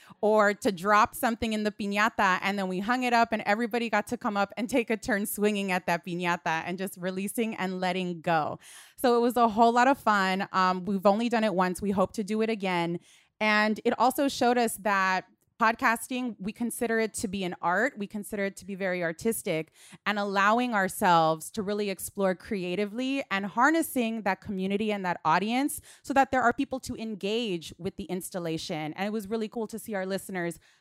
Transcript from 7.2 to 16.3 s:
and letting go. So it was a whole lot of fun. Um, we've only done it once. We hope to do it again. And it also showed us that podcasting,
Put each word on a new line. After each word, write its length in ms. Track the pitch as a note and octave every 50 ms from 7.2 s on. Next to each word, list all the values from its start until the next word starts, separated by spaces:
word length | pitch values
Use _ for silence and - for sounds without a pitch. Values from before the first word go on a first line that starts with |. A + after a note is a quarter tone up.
| G3 G3+ - B3+ A3+ A3 A3+
and 240 | - F#3 F#3+ F#3 F#3
letting 420 | F#3 F3+ F3+ F#3 F#3 F3+ F3 E3
go. 360 | D3 F3+ E3 D#3 D3+ A#2 - - - - - - - - _
So 200 | - - B3 A#3+
it 40 | A#3+
was 160 | A#3 B3 G#3+
a 100 | B3 A#3
whole 240 | A3+ G3 A3+ A#3 A#3
lot 160 | A#3 A#3+ B3
of 100 | C4 C#4 -
fun. 480 | - A3+ G#3 G3+ F#3+ F#3+ F#3 F#3+ G3 - -
Um, 320 | F#3+ F#3 F#3 F#3 F#3 F3+
we've 200 | G#3+ G3 G3 F3+
only 240 | G#3 G3 G#3+ A#3 A#3
done 140 | A3+ A3+ G#3+
it 100 | G#3+ F3
once. 280 | F#3 F#3 A3 D4 - G#3+
We 80 | G3
hope 220 | G3 G3+ F#3 - -
to 100 | - G3+
do 180 | F#3 G#3+ G#3+
it 80 | A3 A3
again. 500 | A#3 G3+ G3 F#3+ F3+ F3 E3+ E3+ E3+ E3+ - _ - _ _ _ _ -
And 400 | G#3+ G#3+ G#3+ G#3+ G#3+ G#3+ G#3+ G#3 -
it 80 | A#3 A#3 -
also 280 | A3 C4 - - C#4+
showed 300 | C4+ - - B3 A#3+ A#3+
us 180 | B3 A#3 A3+ -
that 480 | - F#3 G#3+ G3+ G3 F#3+ F#3+ F#3 F#3 - _ _ _ _ _ _ -
podcasting, 760 | A#3 A3 A#3 - C#4 A#3+ A3+ A#3 - - C4 B3 B3+ A#3+